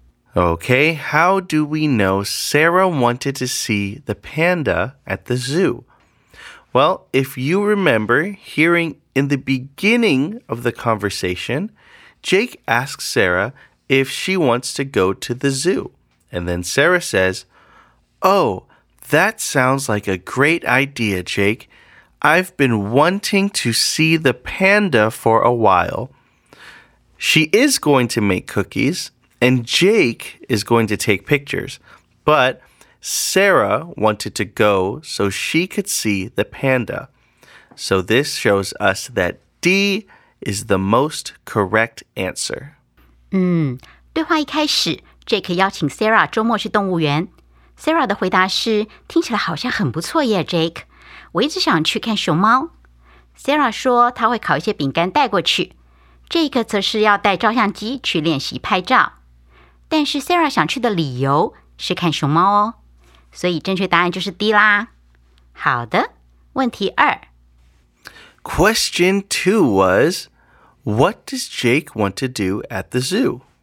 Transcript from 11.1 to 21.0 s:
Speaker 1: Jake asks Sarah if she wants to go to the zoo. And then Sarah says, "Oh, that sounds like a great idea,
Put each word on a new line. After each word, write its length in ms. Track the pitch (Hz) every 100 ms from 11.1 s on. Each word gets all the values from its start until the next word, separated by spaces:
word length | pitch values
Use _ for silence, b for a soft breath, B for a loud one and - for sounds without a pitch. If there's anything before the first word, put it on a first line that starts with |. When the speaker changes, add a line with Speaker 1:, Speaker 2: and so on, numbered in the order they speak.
| - 90 90 - 131 208 _ b b b b
Speaker 1:
Jake 380 | - 185 247 - -
asks 400 | 117 139 - -
Sarah 480 | - 95 90 107 - b b -
if 220 | 135 131
she 260 | - - 190
wants 380 | 143 120 -
to 100 | -
go 300 | 139 110 95
to 200 | 98 -
the 160 | 127 139
zoo. 420 | 135 165 202 - _ _ _ _
And 160 | 90 87
then 160 | 87
Sarah 380 | 87 - 156 180
says, 440 | - 101 92 95 - b b b b b b -
"Oh, 440 | 190 196 135 92 - b b b -
that 320 | 151 196 -
sounds 480 | - 143 127 135 135
like 180 | 104 -
a 120 | 92
great 480 | - 127 143 165 -
idea, 560 | 127 139 139